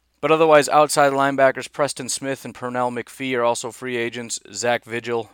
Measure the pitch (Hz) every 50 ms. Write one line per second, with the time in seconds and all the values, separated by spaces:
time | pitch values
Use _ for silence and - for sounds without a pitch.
0 | _ _ _ _ - 147 156 160 165 160 151 147 131 - - 151 151 143 - 156
1 | 143 139 139 135 139 139 139 135 135 131 131 131 120 - - - 147 131 - -
2 | 135 117 - - 139 135 135 - - 123 107 - 127 123 123 127 123 123 123 120
3 | 113 - - - 135 131 131 120 120 120 117 - - 120 - - 127 127 123 120
4 | 117 117 117 123 117 113 - - - - 101 101 110 120 120 113 - 113 110 120
5 | 117 120 117 113 110 -